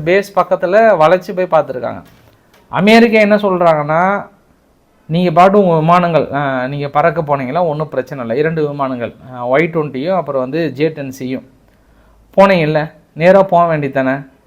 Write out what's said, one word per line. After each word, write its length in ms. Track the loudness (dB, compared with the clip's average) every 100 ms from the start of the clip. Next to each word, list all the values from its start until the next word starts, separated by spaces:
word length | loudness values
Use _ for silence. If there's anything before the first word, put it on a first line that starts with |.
பேஸ் 320 | 0 0 0 -2
பக்கத்துல 380 | 0 0 0 2 4 4
வளைச்சு 360 | 4 2 -2 -6
போய் 240 | -2 0
பார்த்துருக்காங்க. 420 | -2 -6 -8 -10 -16 _ _ _ _ _ _
அமெரிக்கா 520 | -2 4 6 6 4
என்ன 160 | 2 2
சொல்றாங்கன்னா, 920 | 0 2 2 2 0 0 0 -2 -8 _ _ _ _ _ _ _ -6
"நீங்க 240 | -2 0
பாட்டு 300 | 4 4 4
உங்க 140 | 2
விமானங்கள், 540 | 2 2 2 2 0 -2
ஆ, 340 | -4 -4 -4 -6
நீங்க 220 | -6 -4
பறக்க 340 | 0 0 0
போனீங்களா, 440 | -2 -4 -4 -4 -2
ஒண்ணும் 220 | -4 -6
பிரச்சனை 380 | -6 -8 -8 -6
இல்ல. 120 | -2
இரண்டு 300 | -2 -2 -4
விமானங்கள், 460 | -4 -6 -4 -8 -10 -18
ஆ, 140 | -10 -2
ஒய் 200 | 0 0
ட்வென்ட்டியும் 440 | -2 -6 -6 -4 -4
அப்புறம் 240 | -4 -4
வந்து 320 | -4 -4 -6
ஜே 160 | -2 -4
டென் 220 | -4 -12
சியும் 360 | -10 -10 -10 -12 _ _ _ _ _ _ _ _ 2
போனீங்கல்ல, 560 | 4 4 0 -2 -4 -10 _
நேரா 300 | -2 4 4
போக 340 | 4 2 2 0
வேண்டியதானே. 500 | -4 -2 -2 -4 -8 _